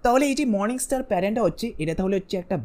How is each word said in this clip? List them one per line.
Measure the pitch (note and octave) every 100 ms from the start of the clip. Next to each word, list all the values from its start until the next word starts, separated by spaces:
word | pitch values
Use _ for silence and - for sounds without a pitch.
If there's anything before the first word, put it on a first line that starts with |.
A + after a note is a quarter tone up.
তাহলে | A#3+ B3+ C#4+
এই | C4+
যে | C4+
মর্নিং | G3+ G#3 B3 -
স্টার | C4 C4+
প্যাটার্নটা | F#3 G3 A3+ F#3+
হচ্ছে, | - A#3 G#3+
এটা | D#3 D#3+
তাহলে | F#3+ G3
হচ্ছে | G3 F#3
একটা | F3 F3+